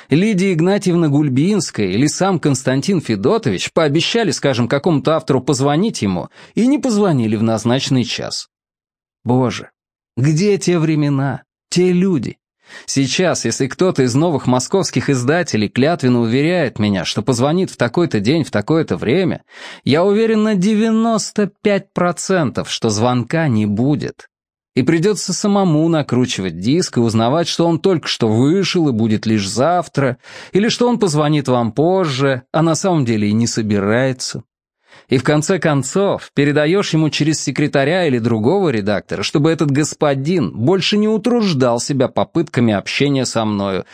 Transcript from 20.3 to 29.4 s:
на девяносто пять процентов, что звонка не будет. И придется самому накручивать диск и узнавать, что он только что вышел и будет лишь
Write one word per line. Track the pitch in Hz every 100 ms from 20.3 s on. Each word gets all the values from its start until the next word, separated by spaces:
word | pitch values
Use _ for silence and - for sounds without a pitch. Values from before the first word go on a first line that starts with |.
| 220
на | 214
девяносто | 202 190 208 226 220 226 220 - - 202 -
пять | 208 196 -
процентов, | - 180 170 - 185 131 98 85
что | - 117
звонка | 107 120 123 117 165 156
не | 110 107
будет. | 104 131 143 64 - - _ _ _ _ -
И |
придется | 139 165 190 202 -
самому | 180 208 202 190 151 165
накручивать | 160 135 120 123 - 95 82
диск | 101 160 175 -
и |
узнавать, | 117 107 117 156 170
что | - 170
он | 160
только | 196 175 -
что | - 110
вышел | 110 135 190 180 185 151
и |
будет | 110 113 107 107
лишь | 107